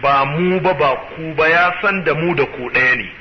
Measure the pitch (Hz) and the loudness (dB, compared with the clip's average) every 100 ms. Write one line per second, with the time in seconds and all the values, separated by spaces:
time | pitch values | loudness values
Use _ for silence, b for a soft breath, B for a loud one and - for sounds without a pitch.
0 | 139 139 139 156 180 185 180 165 143 127 | 0 2 2 0 0 0 0 2 0 0
1 | - 160 160 151 156 170 180 - 202 190 | -6 -10 -6 0 2 4 2 0 -2 0
2 | 160 151 175 151 127 - 120 - 127 127 | 0 0 0 0 -2 -4 -4 0 2 0
3 | 92 - | -2 -12